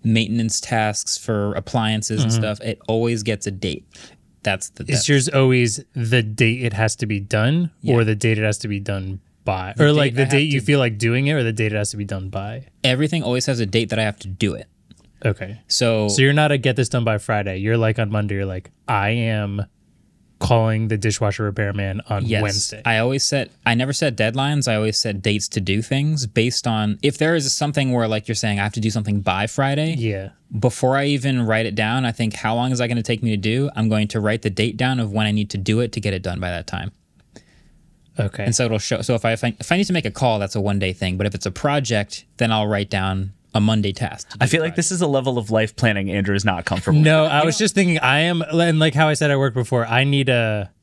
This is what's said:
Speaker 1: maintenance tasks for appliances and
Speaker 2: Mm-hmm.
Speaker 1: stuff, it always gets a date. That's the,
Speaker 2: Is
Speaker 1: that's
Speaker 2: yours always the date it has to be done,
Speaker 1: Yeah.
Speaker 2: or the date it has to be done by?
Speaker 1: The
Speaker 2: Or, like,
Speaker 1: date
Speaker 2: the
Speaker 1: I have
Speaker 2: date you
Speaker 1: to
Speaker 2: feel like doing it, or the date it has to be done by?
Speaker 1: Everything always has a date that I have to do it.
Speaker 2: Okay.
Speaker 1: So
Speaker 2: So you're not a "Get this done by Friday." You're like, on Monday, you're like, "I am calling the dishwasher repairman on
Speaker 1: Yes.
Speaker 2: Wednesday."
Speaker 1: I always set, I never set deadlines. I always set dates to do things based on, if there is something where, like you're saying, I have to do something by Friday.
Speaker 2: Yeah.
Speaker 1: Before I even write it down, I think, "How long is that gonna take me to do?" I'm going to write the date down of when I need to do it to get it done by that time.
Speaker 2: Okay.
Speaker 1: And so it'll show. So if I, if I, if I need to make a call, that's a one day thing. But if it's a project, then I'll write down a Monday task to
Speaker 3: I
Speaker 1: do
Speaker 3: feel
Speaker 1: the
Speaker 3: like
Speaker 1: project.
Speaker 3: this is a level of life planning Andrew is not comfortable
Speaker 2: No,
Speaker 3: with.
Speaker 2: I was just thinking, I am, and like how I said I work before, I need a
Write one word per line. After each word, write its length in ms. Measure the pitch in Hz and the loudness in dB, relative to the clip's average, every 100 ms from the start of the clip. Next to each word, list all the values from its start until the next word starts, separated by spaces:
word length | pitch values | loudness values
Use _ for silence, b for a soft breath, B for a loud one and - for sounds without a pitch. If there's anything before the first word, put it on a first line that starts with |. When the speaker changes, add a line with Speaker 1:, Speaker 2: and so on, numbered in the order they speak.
Speaker 1:
maintenance 580 | 113 113 113 117 113 - | 4 4 2 0 0 -4
tasks 560 | - 117 107 104 - - | -2 0 0 -2 -6 -6
for 380 | - 107 104 | -2 -2 0
appliances 680 | - - 123 110 110 - 110 | -4 -2 -2 0 -2 -2 -2
and 100 | 117 | 0
Speaker 2:
Mm-hmm. 80 | 113 | 0
Speaker 1:
stuff, 200 | 107 104 | -2 -4
it 200 | 110 - - | -6 -8 -2
always 340 | 113 117 117 | 0 0 -2
gets 240 | 104 104 - | -2 -4 -4
a 40 | |
date. 360 | 95 95 71 - B B B _ _ | -6 -6 -6 -12 B B B _ _
That's 260 | - 95 - | -4 -2 -6
the, 120 | - | -12
Speaker 2:
Is 60 | - | -4
Speaker 1:
that's 200 | 131 - | -2 4
Speaker 2:
yours 200 | 143 131 | 4 4
always 540 | 135 131 127 120 107 - | 2 4 4 2 -2 -8
the 280 | - 113 123 | -6 0 2
date 400 | 107 107 113 120 | 0 2 2 2
it 100 | 120 | -4
has 220 | 104 110 - | 0 -2 -2
to 100 | 110 | -4
be 140 | 101 | -4
done, 500 | 101 107 113 160 170 _ | -2 0 2 2 -2 _
Speaker 1:
Yeah. 120 | - | 0
Speaker 2:
or 100 | 120 | 2
the 100 | 110 104 | 2 2
date 200 | 110 107 | 0 2
it 60 | |
has 140 | 107 104 | 0 -2
to 100 | 104 | -4
be 120 | 101 | -6
done 400 | 98 98 95 95 _ _ | -4 -6 -6 -10 _ _
by? 280 | - 95 92 107 | -4 -4 -4 2
Speaker 1:
The 80 | |
Speaker 2:
Or, 80 | 147 | 4
like, 200 | 151 139 | 6 2
Speaker 1:
date 40 | 120 | 2
Speaker 2:
the 60 | |
Speaker 1:
I 20 | |
have 80 | 131 | 2
Speaker 2:
date 200 | 139 151 | 2 2
you 80 | 139 | 0
Speaker 1:
to 60 | 120 | 2
Speaker 2:
feel 120 | 143 | 2
like 200 | 120 104 | 2 0
doing 300 | 113 123 139 | 0 0 0
it, 40 | |
or 100 | 151 | 0
the 100 | 117 | -2
date 200 | 110 107 | -2 -2
it 40 | 104 | -2
has 140 | 104 | -4
to 40 | 104 | -6
be 80 | |
done 240 | 101 98 95 | -6 -6 -6
by? 380 | 98 101 120 135 _ | -8 -8 -12 -16 _
Speaker 1:
Everything 400 | 131 127 151 165 | 0 2 0 0
always 240 | 131 123 131 | 0 -2 0
has 140 | 123 | -2
a 60 | 107 | 2
date 220 | 104 110 | 2 2
that 80 | 110 | 0
I 40 | |
have 160 | 107 101 | -2 -4
to 100 | 95 | -12
do 240 | 92 104 | -2 -2
it. 120 | 57 - _ _ - - _ | -2 -12 _ _ -20 -20 _
Speaker 2:
Okay. 360 | 117 98 95 107 _ | -4 -4 -8 -12 _
Speaker 1:
So 400 | - 120 110 107 | 0 2 2 0
Speaker 2:
So 120 | 104 | 2
you're 140 | 135 | 4
not 180 | 147 151 | 4 2
a 60 | 143 | 2
"Get 180 | 131 123 | 0 0
this 140 | 120 | 0
done 140 | 127 | 0
by 120 | 113 107 | 0 -2
Friday." 400 | - 107 98 92 | -2 -2 -2 -4
You're 220 | 104 117 | 0 2
like, 200 | 113 110 | 2 0
on 120 | 107 | 0
Monday, 240 | 107 104 | 0 -2
you're 100 | 98 | -2
like, 260 | 98 92 - _ - | -4 -6 -10 _ -2
"I 220 | 107 101 | 0 2
am 560 | 117 113 107 104 101 101 _ _ _ _ _ _ _ | 0 0 -2 -2 -4 -6 _ _ _ _ _ _ _
calling 500 | 135 117 113 110 110 | 2 2 2 0 0
the 100 | 107 | 0
dishwasher 460 | 110 104 107 - | -2 0 -2 0
repairman 580 | 107 98 101 98 98 95 - | -4 -2 -4 -2 -4 -6 -4
on 160 | 104 113 | -4 0
Speaker 1:
Yes. 160 | 107 | 0
Speaker 2:
Wednesday." 400 | 101 98 - 107 | 0 -2 -4 -4
Speaker 1:
I 140 | 120 113 | 0 0
always 260 | 117 135 | 0 0
set, 260 | - 139 - _ | 0 -2 -4 _
I 100 | - | 0
never 200 | 117 131 | 2 0
set 220 | 139 151 110 | 0 -2 2
deadlines. 520 | 110 123 139 147 123 | 0 0 0 0 0
I 60 | |
always 240 | 107 110 104 | 0 0 0
set 240 | 113 101 | -2 -2
dates 260 | 107 107 - | 0 0 0
to 120 | - | -4
do 180 | 95 101 | 0 -2
things 460 | 113 135 147 156 117 | 0 0 0 -2 -2
based 400 | - 117 - 123 | 0 2 0 -2
on, 320 | 110 107 104 | 0 0 0
if 140 | 143 - | -2 2
there 180 | 156 | 0
is 160 | 165 139 | 2 0
something 380 | - 147 143 135 | -2 -2 0 0
where, 140 | 123 113 | 0 0
like 220 | 110 - | -2 -2
you're 60 | |
saying, 240 | 110 110 101 | -4 -2 0
I 40 | |
have 100 | 101 | -2
to 60 | 117 | 0
do 100 | 107 | -2
something 300 | 107 104 101 | -2 -2 0
by 240 | 98 92 107 | 0 -2 -2
Friday. 480 | - 135 143 156 147 | -2 0 0 -2 -2
Speaker 2:
Yeah. 340 | 113 98 98 _ _ 113 | -4 -6 -10 _ _ 0
Speaker 1:
Before 400 | 123 - 127 135 | 0 2 0 2
I 80 | 143 | 0
even 400 | 139 139 127 113 | 0 0 0 2
write 180 | 110 | 2
it 100 | 113 | 0
down, 300 | 104 110 127 | -2 0 0
I 80 | 123 | -2
think, 220 | - 113 | 0 -2
"How 200 | - 110 | -2 -2
long 160 | 117 127 | 0 0
is 80 | 123 | 0
that 100 | 120 | 0
gonna 140 | 120 | -2
take 200 | 110 113 | -2 -2
me 80 | 113 | 0
to 80 | 104 | 0
do?" 320 | 107 120 143 | 0 0 -2
I'm 140 | - 110 | 0 0
going 200 | 107 104 | 2 0
to 120 | 113 | -2
write 220 | 107 110 | -2 -2
the 80 | 107 | -4
date 260 | 92 117 110 | -2 -2 0
down 240 | 127 131 | -2 0
of 100 | 107 | -2
when 140 | 104 107 | 0 0
I 40 | |
need 180 | 104 101 | 0 -2
to 80 | 98 | -4
do 220 | 95 110 | 0 0
it 100 | 120 | 0
to 80 | 113 | -2
get 120 | 101 | -4
it 100 | 95 | -4
done 160 | 92 87 | -4 -6
by 120 | 90 | -6
that 160 | 87 85 | -6 -8
time. 260 | 90 98 _ _ _ _ b b b b b b _ _ - | -8 -8 _ _ _ _ b b b b b b _ _ -4
Speaker 2:
Okay. 260 | 101 - | -4 -2
Speaker 1:
And 100 | 101 | -2
so 120 | 117 120 | 0 0
it'll 120 | 110 | 0
show. 220 | - 90 | -2 -4
So 140 | 107 | 0
if 100 | 120 | 0
I, 80 | 113 | 0
if 100 | 113 | 0
I, 120 | 120 107 | -2 -4
if 140 | - | 0
I 40 | 175 | 0
need 60 | |
to 80 | 202 | 2
make 100 | 175 | 0
a 60 | 113 | -2
call, 280 | - 127 110 | 0 0 2
that's 160 | 98 | -2
a 60 | 113 | -2
one 180 | 101 101 | 0 0
day 140 | 95 | 0
thing. 240 | 92 92 92 | -2 -4 0
But 100 | 101 | -2
if 80 | |
it's 120 | - 98 | -2 -8
a 40 | |
project, 760 | 92 147 147 120 110 101 - _ - | -2 0 0 0 -2 -2 -10 _ -2
then 160 | 113 | 0
I'll 140 | 110 104 | 2 2
write 240 | 104 98 | 0 0
down 420 | 98 95 95 95 - _ 110 | -2 0 -2 -4 -10 _ 2
a 40 | |
Monday 320 | 104 110 101 | 4 2 0
task 360 | 92 90 - - | -2 -6 -8 -16
to 60 | 104 | -2
Speaker 3:
I 60 | 127 | 0
Speaker 1:
do 40 | |
Speaker 3:
feel 80 | 160 | 2
Speaker 1:
the 40 | 160 | 0
Speaker 3:
like 20 | |
Speaker 1:
project. 60 | 165 | -2
Speaker 3:
this 140 | 165 | -2
is 80 | 180 | 0
a 60 | 170 | 2
level 300 | 135 131 120 | 2 0 -2
of 120 | 107 | 0
life 240 | 110 110 - | 0 0 0
planning 340 | 117 101 98 | 2 2 0
Andrew 240 | 101 98 | 0 0
is 100 | 101 | 2
not 200 | 101 87 | 0 -2
comfortable 340 | - 95 - 151 | -2 -2 2 4
Speaker 2:
No, 220 | 156 156 | 6 6
Speaker 3:
with. 80 | 156 | 4
Speaker 2:
I 120 | 143 | 4
was 120 | 160 151 | 2 2
just 160 | 214 | 0
thinking, 240 | - 180 160 | 2 2 2
I 200 | 131 143 | 2 2
am, 220 | 165 170 | 2 0
and 360 | - 165 170 156 | 0 2 4 4
like 140 | 160 | 4
how 140 | 139 156 | 4 2
I 60 | |
said 160 | 147 151 | 4 2
I 60 | 139 | 2
work 180 | 135 | 2
before, 320 | 120 117 123 113 | 0 0 0 2
I 160 | 117 | 2
need 240 | 139 139 135 | 2 2 2
a 420 | 123 113 107 98 _ | 2 2 -2 -6 _